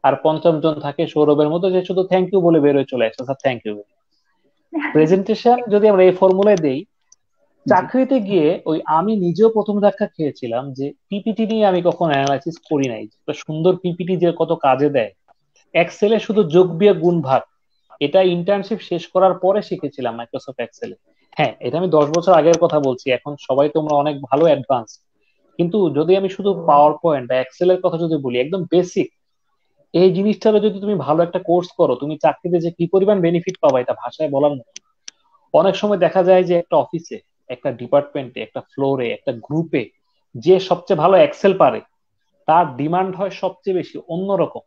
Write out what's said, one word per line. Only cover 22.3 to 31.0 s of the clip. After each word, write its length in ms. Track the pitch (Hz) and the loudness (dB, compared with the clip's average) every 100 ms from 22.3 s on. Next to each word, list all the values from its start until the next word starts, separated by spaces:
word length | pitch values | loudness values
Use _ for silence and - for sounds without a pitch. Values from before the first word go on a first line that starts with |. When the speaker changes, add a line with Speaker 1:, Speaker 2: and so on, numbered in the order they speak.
Speaker 1:
আগের 260 | 170 151 160 | 4 4 4
কথা 220 | 170 151 | 2 0
বলছি, 300 | 139 127 - | -2 -4 -4
এখন 260 | 123 - 143 | -4 -4 -16
সবাই 280 | - 131 147 | -4 0 0
তোমরা 280 | 156 151 147 | 0 -2 -2
অনেক 240 | 147 143 | -2 -6
ভালো 240 | 139 139 | -4 0
অ্যাডভান্স, 600 | 165 139 120 127 117 - _ _ _ _ _ - | 2 2 0 -4 -4 -20 _ _ _ _ _ -6
কিন্তু 340 | 175 214 185 | -2 0 0
যদি 220 | 143 160 190 | 0 2 2
আমি 120 | 190 | 0
শুধু 220 | 190 202 | -4 -4
PowerPoint 760 | 175 165 147 147 156 170 147 123 | -2 2 4 4 4 -2 -2 -2
বা 120 | 127 | -4
Excel-এর 400 | 127 - 180 180 | -4 -2 0 2
কথা 180 | 185 160 | 0 -2
যদি 180 | 170 160 | -4 -2
বলি, 160 | 135 123 | -2 -2
একদম 260 | 135 190 170 | -2 -4 0
basic, 420 | 170 180 - 151 _ _ _ _ _ _ _ _ | 0 0 -4 -6 _ _ _ _ _ _ _ _
এই 200 | 165 185 | 2 2
জিনিসটারও 480 | 175 208 202 226 214 | 2 -2 0 2 2
যদি 200 | 208 196 | 0 -4
তুমি 140 | 202 | -6
ভালো 280 | 202 | -4